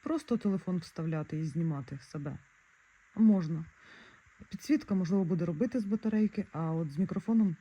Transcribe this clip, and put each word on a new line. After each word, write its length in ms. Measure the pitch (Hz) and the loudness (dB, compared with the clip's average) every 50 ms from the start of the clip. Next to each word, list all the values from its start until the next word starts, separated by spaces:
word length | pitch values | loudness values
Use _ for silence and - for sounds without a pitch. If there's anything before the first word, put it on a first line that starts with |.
| - | -4
Просто 340 | - 320 311 - - 240 226 | -2 -2 -2 0 0 -2 0
телефон 400 | - 208 190 185 - - 185 180 | 2 0 0 0 0 -2 -2 -2
вставляти 600 | 160 - - - 160 160 160 156 151 - - 156 | -4 -6 -8 -6 -4 -2 -2 -2 -4 -4 -4 -4
і 40 | 160 | -4
знімати 560 | 160 131 160 165 165 151 139 131 - 143 139 | -2 -2 0 0 0 0 -2 -6 -8 -10 -14
себе 360 | - - - 156 143 139 139 - - _ _ _ _ _ _ _ _ _ _ _ _ _ _ | -14 -12 -10 -8 -8 -8 -10 -10 -14 _ _ _ _ _ _ _ _ _ _ _ _ _ _
можна. 500 | - 226 220 208 190 170 156 165 160 160 - - _ - - - - - - - - _ _ _ _ - - | 6 6 8 8 6 2 -2 -4 -4 -6 -10 -14 _ -20 -20 -20 -20 -20 -20 -20 -20 _ _ _ _ -20 -14
Підсвітка, 460 | - - - - 311 - - - 202 | -14 -14 -2 0 0 0 0 0 0
можливо, 280 | 190 185 160 190 196 190 | 0 0 2 2 2 2
буде 220 | 165 185 165 175 | 2 0 0 0
робити 340 | 165 175 151 233 262 - 254 | -2 0 0 -2 0 0 -2
з 60 | 214 | -2
батарейки, 600 | 196 208 220 - 220 220 214 214 202 - - 180 - | 0 -2 -2 -2 0 2 2 2 2 0 -4 -6 -6
а 200 | - 151 165 160 | -4 -4 -2 -2
от 200 | 160 160 170 151 | 0 -2 -2 -4
з 60 | 139 147 | -2 -2
мікрофоном 580 | 190 - - 202 - - 226 226 220 196 165 - | -2 -2 -2 -6 -2 2 4 4 4 4 2 -2